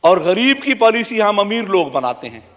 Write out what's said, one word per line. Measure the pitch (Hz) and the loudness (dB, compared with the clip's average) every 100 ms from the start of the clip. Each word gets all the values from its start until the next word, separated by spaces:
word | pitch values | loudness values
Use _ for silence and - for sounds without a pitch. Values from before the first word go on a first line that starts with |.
और | 170 185 | 4 4
गरीब | 160 190 254 269 | 2 0 2 0
की | 277 233 | -2 2
पॉलिसी | 226 226 226 226 | 2 2 -4 -2
हम | 208 208 | 0 0
अमीर | 202 226 208 | -2 -4 0
लोग | 185 151 | 0 0
बनाते | 135 127 123 120 | -4 -4 -8 -12
हैं। | 113 - | -18 -20